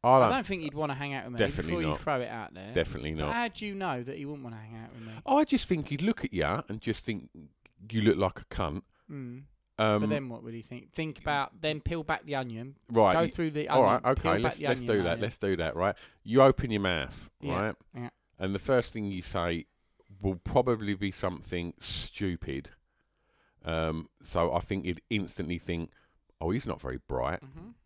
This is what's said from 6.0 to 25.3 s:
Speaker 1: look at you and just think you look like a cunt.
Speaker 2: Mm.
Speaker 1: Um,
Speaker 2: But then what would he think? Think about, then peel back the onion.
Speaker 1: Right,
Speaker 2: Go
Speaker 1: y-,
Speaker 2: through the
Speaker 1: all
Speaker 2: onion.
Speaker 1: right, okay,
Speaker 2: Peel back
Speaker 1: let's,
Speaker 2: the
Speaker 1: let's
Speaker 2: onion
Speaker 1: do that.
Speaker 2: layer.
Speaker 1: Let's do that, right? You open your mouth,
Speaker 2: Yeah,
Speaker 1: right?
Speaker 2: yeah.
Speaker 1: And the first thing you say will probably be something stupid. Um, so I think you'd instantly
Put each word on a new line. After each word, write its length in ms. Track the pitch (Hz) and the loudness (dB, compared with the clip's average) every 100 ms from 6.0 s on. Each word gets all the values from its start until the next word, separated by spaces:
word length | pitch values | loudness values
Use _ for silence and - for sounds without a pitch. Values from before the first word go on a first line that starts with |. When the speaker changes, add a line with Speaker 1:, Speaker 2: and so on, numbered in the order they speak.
Speaker 1:
look 220 | 196 - | 0 0
at 80 | - | -2
you 120 | 90 76 113 - | 2 2 2 -2
and 120 | 107 | -6
just 240 | - 107 | -2 -2
think 260 | - 101 - 82 73 _ _ _ 104 | -4 -6 -8 -20 -20 _ _ _ -4
you 100 | 110 | 4
look 140 | 107 85 | 6 6
like 240 | 95 - | 2 0
a 40 | - | -10
cunt. 360 | - 85 76 _ _ - | -4 -2 -4 _ _ -14
Speaker 2:
Mm. 320 | 143 127 123 139 _ _ - | -12 -12 -14 -18 _ _ 0
Speaker 1:
Um, 220 | 110 104 | 2 4
Speaker 2:
But 80 | 104 | 2
then 180 | 147 131 | 0 -4
what 140 | 117 | -12
would 100 | 113 | -12
he 60 | 117 | -14
think? 300 | - 123 - | -14 -16 -10
Think 260 | - 160 - | -6 -6 -4
about, 400 | 156 143 139 - | -2 0 -2 -2
then 180 | 156 156 | -4 -2
peel 220 | - 170 | -2 -4
back 220 | 156 160 - | -2 -4 -2
the 80 | |
onion. 420 | 139 127 113 131 143 - | -4 -4 -8 -12 -16 0
Speaker 1:
Right, 240 | 113 101 | 6 6
Speaker 2:
Go 60 | 165 | 6
Speaker 1:
y-, 80 | 170 | 2
Speaker 2:
through 220 | - 160 | 0 -2
the 160 | 147 151 | -2 2
Speaker 1:
all 120 | 139 | 6
Speaker 2:
onion. 160 | 107 120 | 6 6
Speaker 1:
right, 60 | 123 | 4
okay, 100 | 135 | 2
Speaker 2:
Peel 100 | - | 2
back 80 | 95 | 2
Speaker 1:
let's, 140 | 117 - | 2 0
Speaker 2:
the 80 | 147 | -2
Speaker 1:
let's 120 | 127 | 0
Speaker 2:
onion 160 | 120 104 | 2 2
Speaker 1:
do 60 | |
that. 60 | 87 | 2
Speaker 2:
layer. 80 | 82 | 0
Speaker 1:
Let's 140 | 107 - | -2 -2
do 180 | 98 90 | -2 0
that, 200 | 80 82 | 0 2
right? 180 | 98 - - _ | 0 0 -12 _
You 180 | - 123 | 2 8
open 280 | 135 131 127 | 8 6 0
your 100 | 104 | 0
mouth, 480 | 95 85 67 - - _ | 2 0 -2 -10 -20 _
Speaker 2:
Yeah, 180 | 143 87 107 | -4 -2 -2
Speaker 1:
right? 80 | - _ | -4 _
Speaker 2:
yeah. 160 | 120 120 _ _ - | -12 -12 _ _ -6
Speaker 1:
And 160 | 95 | -4
the 40 | 98 | -2
first 340 | - 131 - | 2 2 2
thing 140 | 117 104 | -6 -6
you 160 | 92 | -6
say 440 | - 95 87 85 - _ _ _ _ 101 | -4 -2 0 -2 -6 _ _ _ _ -4
will 140 | 98 90 | -4 -2
probably 580 | - 135 127 113 104 | 2 2 4 2 0
be 160 | 98 101 | 0 -2
something 600 | - 95 92 - 87 85 - | -2 -4 -4 -6 -4 -4 -8
stupid. 920 | - - - - 98 87 - 69 - - _ _ _ _ _ _ _ _ | -8 -8 -8 -4 -4 -4 -6 -8 -8 -20 _ _ _ _ _ _ _ _
Um, 440 | 80 82 80 80 82 _ | -4 0 0 -2 -8 _
so 320 | - 87 85 | -4 0 2
I 60 | 85 | 0
think 260 | - 95 90 | -2 -4 -4
you'd 160 | 85 _ | -8 _
instantly 480 | 110 87 | -4 -4